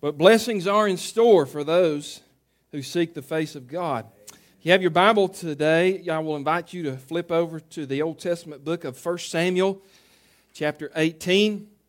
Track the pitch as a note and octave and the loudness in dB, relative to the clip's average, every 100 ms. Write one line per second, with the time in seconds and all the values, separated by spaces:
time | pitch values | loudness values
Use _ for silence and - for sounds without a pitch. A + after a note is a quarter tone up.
0 | D3 D3 E3+ A3+ A3+ G#3+ F3 G3+ G#3+ F3+ | -6 4 6 6 4 -4 0 2 2 -2
1 | - - A#3 G3+ C3+ D3 D3 E3+ F3+ D3 | -4 2 6 6 4 -4 -2 2 2 0
2 | D3 - _ _ _ _ _ D3 C3 F3+ | -8 -18 _ _ _ _ _ -12 -8 -4
3 | E3+ E3 C3+ D#3+ D#3 D3+ B2 D#3 F3 B2+ | -4 -6 -8 -6 -6 -8 -12 -8 -4 -4
4 | G#2+ _ - - _ _ D#3 F#3 F3+ E3 | -6 _ -20 -20 _ _ 2 2 4 4
5 | F#3+ A3 F#3+ - E3+ C#3+ D3+ D#3+ F#3 F#3+ | 4 4 0 -2 -10 -2 2 4 2 0
6 | E3+ D#3+ D#3 D3+ C#3+ E3+ E3+ F3+ D#3 C3 | -4 -6 -4 -4 -2 -2 -4 -8 -8 -8
7 | C3 D#3+ E3+ E3 E3+ D#3+ D#3 - C#3 C3+ | -8 -8 -2 -2 -2 -6 -14 -14 -6 -4
8 | D#3 D#3+ F#3 E3+ E3 D3 D3 E3+ D#3 B2+ | -4 -6 -6 -6 -6 -14 -8 -6 -6 -10
9 | E3+ F3 - E3+ F3 F3+ F#3+ G3 _ _ | -6 -6 -4 -2 0 2 0 -2 _ _
10 | _ _ _ _ _ - D3+ D3 D3 D#3+ | _ _ _ _ _ -6 -6 -6 -10 -2
11 | D#3+ D#3+ F3+ F#3 G#3+ G3+ - _ | -2 -2 0 2 2 0 -12 _